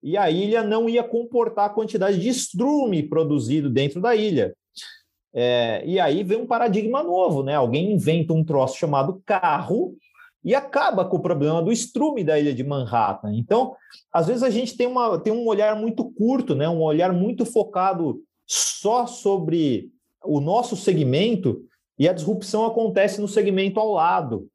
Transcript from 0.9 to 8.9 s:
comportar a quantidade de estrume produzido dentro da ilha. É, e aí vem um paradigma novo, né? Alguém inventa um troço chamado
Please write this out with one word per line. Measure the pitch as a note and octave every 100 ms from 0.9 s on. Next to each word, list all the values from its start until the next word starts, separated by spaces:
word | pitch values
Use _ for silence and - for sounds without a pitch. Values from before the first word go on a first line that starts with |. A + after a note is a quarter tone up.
| A#3
comportar | A#3 A#3+ A#3 B3 A3+ A3+ G#3
a |
quantidade | G#3 A3 A3 F#3+ G3
de | G3+
estrume | B3+ - F3 B3+ D4 B3+ F3
produzido | D3 D#3+ D3+ D3 A2+ D3+ C#3+
dentro | B2 C#3 D#3
da | G#3+
ilha. | A3+ G#3+ D#3 F#2 - _ - - - _ _ _
É, | - B2 B2 A#2 G#2+
e | - F#3
aí | E3 D#3
vem | F#3+ A3
um | B3
paradigma | A#3 A#3+ G3 G#3+ C4
novo, | E4+ F3+ F#3 D3
né? | C3+ D3
Alguém | B2 C3 F#3+
inventa | G3+ D3+ E3 D#3+
um | D#3+
troço | D#3+ C#3+ C3 -
chamado | D#3+